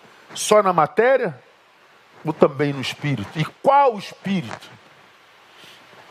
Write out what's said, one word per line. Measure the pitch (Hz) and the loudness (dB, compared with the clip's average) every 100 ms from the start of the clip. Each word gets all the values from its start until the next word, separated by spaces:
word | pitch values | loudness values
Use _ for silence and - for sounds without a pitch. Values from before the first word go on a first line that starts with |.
| - - - | -20 -20 -18
Só | - - 214 | -8 2 4
na | 196 | 4
matéria | 170 147 - 240 269 214 127 _ _ _ _ _ _ _ - | 2 0 2 2 2 -2 -8 _ _ _ _ _ _ _ -12
ou | 156 | -8
também | 160 170 139 147 | 0 0 2 -4
no | 139 | -4
espírito? | 123 - 147 123 98 165 | -8 -6 -4 -4 -6 -6
E | |
qual | 151 - - 277 277 208 | -8 -4 2 4 2 0
espírito? | - - 185 190 117 98 - - _ _ _ _ _ _ _ - - - - - - | -8 -12 -6 -6 -6 -12 -18 -20 _ _ _ _ _ _ _ -20 -20 -20 -20 -20 -20